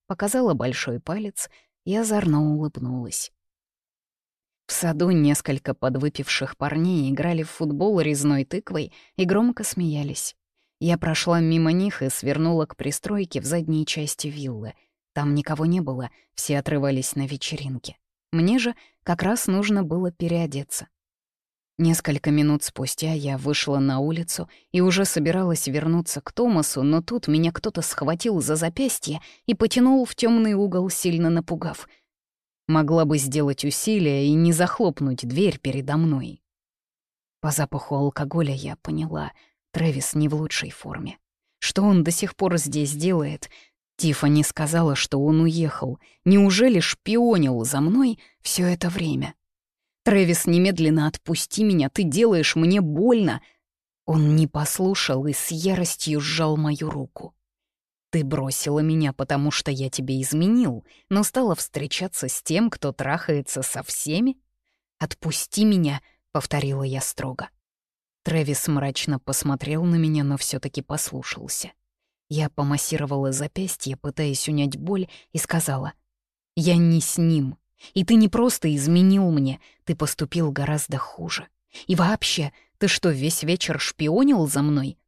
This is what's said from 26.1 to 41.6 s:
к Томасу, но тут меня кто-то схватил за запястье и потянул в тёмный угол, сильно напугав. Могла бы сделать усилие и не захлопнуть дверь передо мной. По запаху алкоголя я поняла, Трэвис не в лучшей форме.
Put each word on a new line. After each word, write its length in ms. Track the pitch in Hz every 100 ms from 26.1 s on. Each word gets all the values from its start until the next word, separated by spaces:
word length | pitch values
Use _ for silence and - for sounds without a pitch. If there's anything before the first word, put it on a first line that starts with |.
| 151
к 120 | -
Томасу, 500 | - 240 180 147 143
но 180 | 139 160
тут 280 | 170 240 -
меня 240 | 156 165
кто-то 300 | 170 220 175
схватил 580 | 156 - 147 170 240 185
за 160 | 131 156
запястье 680 | 165 165 269 - - 151 - - -
и 80 |
потянул 500 | 220 220 247 254 269
в 100 | 240
тёмный 400 | - 233 233 220
угол, 360 | 202 202 180 185
сильно 400 | - 180 165 165
напугав. 580 | 170 165 170 170 - - _ _ _ _ _ _ _ -
Могла 380 | 160 147 165 151
бы 100 | 151
сделать 480 | 135 147 143 135
усилие 640 | 143 - - 214 156 139 143
и 80 |
не 180 | 156 170
захлопнуть 760 | 160 175 - 202 - 139 127 120
дверь 320 | 135 196 -
передо 380 | 139 135 135 151
мной. 460 | 165 139 - - _ _ _ _ _ _ _ _ _ _
По 100 | 151
запаху 440 | 147 143 143 -
алкоголя 600 | 139 143 - 143 165 147
я 220 | 135 139 -
поняла, 560 | - 156 160 151 147 - _ _ _
Трэвис 420 | - 165 135 -
не 140 | 151 151
в 60 |
лучшей 360 | 151 156 - -
форме. 480 | - 151 147 - - _ _ _ -